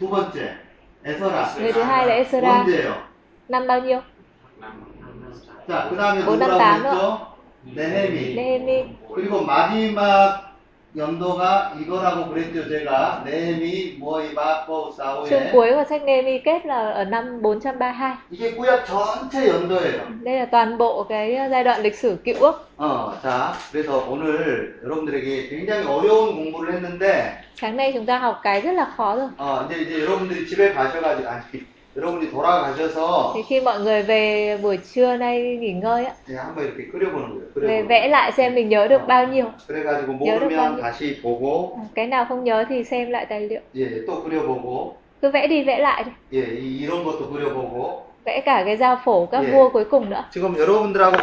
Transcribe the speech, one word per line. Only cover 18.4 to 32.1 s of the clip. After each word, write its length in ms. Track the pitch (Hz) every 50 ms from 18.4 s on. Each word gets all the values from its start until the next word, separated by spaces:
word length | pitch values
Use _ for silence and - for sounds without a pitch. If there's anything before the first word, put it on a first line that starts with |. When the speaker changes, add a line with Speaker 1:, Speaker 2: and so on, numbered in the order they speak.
| 233 233 233
Speaker 1:
구약 280 | 233 247 254 - - -
전체 640 | 185 190 202 208 220 226 262 262 - 269 269 240 202
연도예요. 520 | 165 - 180 175 185 180 160 - - - - - 220 226
Speaker 2:
Đây 160 | 233 247 262 262
là 60 | 247
toàn 320 | 247 240 233 226 220 233 226
bộ 240 | 240 226 - 196 202 -
cái 300 | 220 214 214 220 247 262 269 262
giai 140 | 262 254 247
đoạn 160 | 247 233 214
lịch 120 | 208 208 208
sử 220 | - - 233 180 165 -
Cựu 100 | 247 - -
Ước. 280 | 262 - - - - - _ -
Speaker 1:
어, 340 | 151 147 131 113 107 104 101 -
자, 300 | 135 131 123 127 139 165 - - - -
그래서 320 | 143 151 151 147 135 131 123 120
오늘 720 | 135 147 160 156 151 160 170 147 123 107 - - - - 117
여러분들에게 640 | 127 156 156 156 143 139 135 127 135 135 127 123 -
굉장히 380 | 139 156 185 208 214 202 -
어려운 480 | - - - 175 214 220 220 220 208 175
공부를 360 | 156 156 156 160 165 165 170 180
했는데. 580 | 180 180 175 175 180 196 196 175 - 117 - - - - - - -
Speaker 2:
Sáng 160 | 240 214 220
nay 160 | 262 269 269 262
chúng 120 | 233 214
ta 120 | 240 247 254
học 220 | 254 233 208 -
cái 180 | - 208 196 202
rất 120 | 226 339
là 120 | 370 359 269 - -
khó 200 | - 180 196 214
rồi. 120 | 254 269 254 - -
Speaker 1:
어, 280 | 139 139 135 127 - 151
이제, 100 | 165 160
이제 180 | 156 160 160 156
여러분들이 440 | 151 175 196 185 185 180 170 165 165 -
집에 240 | 185 196 202 196
가셔가지고, 560 | 147 139 135 131 - 165 160 151 143 131 127 120
아니, 140 | 123 - - - 135 - - - _ _ _ _ -
여러분이 340 | 135 156 170